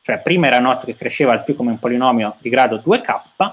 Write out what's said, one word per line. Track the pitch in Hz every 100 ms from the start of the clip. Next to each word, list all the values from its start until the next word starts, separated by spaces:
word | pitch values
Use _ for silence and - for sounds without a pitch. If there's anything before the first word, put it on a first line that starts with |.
Cioè | - -
prima | - 180 147
era | 123
noto | 127 127 -
che | 113
cresceva | 123 - 139
al | 113
più | -
come | 143 120
un | 113
polinomio | 123 123 127 120 107 -
di | 123
grado | 123 127 110
due | 143 233
K, | - 98 - _ 196